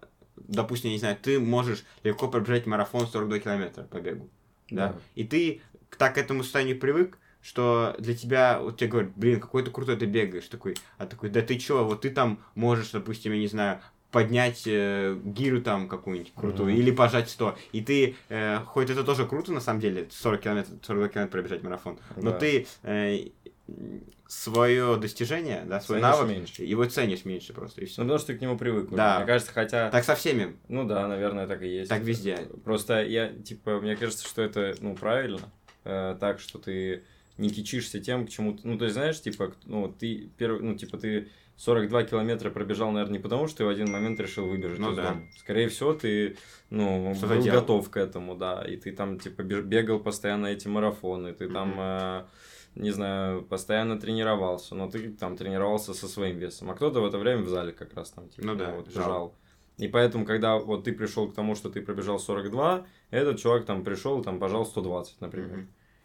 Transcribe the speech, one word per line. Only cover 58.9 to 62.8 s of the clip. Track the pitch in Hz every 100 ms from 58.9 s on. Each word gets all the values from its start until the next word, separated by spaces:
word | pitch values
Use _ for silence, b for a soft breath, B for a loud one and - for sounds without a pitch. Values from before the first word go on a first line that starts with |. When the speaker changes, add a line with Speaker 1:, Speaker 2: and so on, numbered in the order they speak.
Speaker 1:
жал. | 92
Speaker 2:
жал. | 90 90 87 b b b b -
И | 101
поэтому, | 120 120 117 104
когда | 110 110 110
вот | 107 101 117
ты |
пришел | 107 104 113 101
к | -
тому, | 107 104
что | 101
ты | 98
пробежал | 98 98 98 98
сорок | - 101 101
два, | 120 160 185